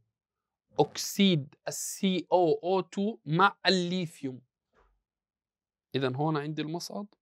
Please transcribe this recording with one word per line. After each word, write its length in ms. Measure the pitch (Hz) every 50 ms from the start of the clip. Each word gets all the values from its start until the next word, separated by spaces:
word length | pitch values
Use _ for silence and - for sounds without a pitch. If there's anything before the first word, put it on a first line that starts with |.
| _ _ _ _ _ _ _ _ _ _ _ _ _ _ _ -
أكسيد 760 | 147 - - - - - - - 202 196 180 151 135 151 _ _ - -
ال 40 |
سي 540 | 147 - - - - - - 190 185 175 - -
أو 200 | 180 180 180 160
أو 280 | 147 - - 175 190 190
تو 380 | 180 - - 202 196 214 226 - -
مع 320 | 147 151 170 190 202 - _ -
الليثيوم. 760 | 180 190 185 175 175 180 185 175 160 - - - 135 127 123 - _ _ _ _ _ _ _ _ _ _ _ _ _ _ _ _ _ _ _ _ _ _ _ _ _ _ _ _ _ -
إذن 200 | 131 139 131 127
هون 220 | 131 151 160 156
عندي 260 | 147 143 151 156 151
المصعد 440 | 151 151 160 175 - - - 202 208 - _ _